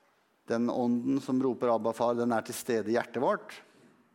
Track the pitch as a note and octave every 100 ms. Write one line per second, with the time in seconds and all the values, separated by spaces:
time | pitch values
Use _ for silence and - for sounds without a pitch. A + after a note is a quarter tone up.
0 | _ _ _ _ - A#2 A#2+ - A#2+ A#2+
1 | B2+ C3+ C3+ B2+ C3 A2+ B2 A2+ A2+ A2+
2 | A#2+ A#2+ A#2+ A2+ - A2+ - A2+ G#2 A#2
3 | A#2 - D3+ G3+ - - - - - _
4 | _